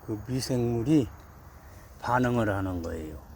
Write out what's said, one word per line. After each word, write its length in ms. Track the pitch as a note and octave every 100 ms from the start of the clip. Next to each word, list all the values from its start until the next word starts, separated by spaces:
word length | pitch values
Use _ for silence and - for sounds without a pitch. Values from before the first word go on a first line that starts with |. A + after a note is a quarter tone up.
| -
그 140 | G#2+ A2
미생물이 800 | B2+ - B2+ A#2+ A#2 A#2 D#3 A2+ - - - - - - - - -
반응을 540 | - B2 B2 A#2+ G#2+
하는 280 | G2 F#2+ F2+
거예요. 380 | E2 E2 D#2 D2+ -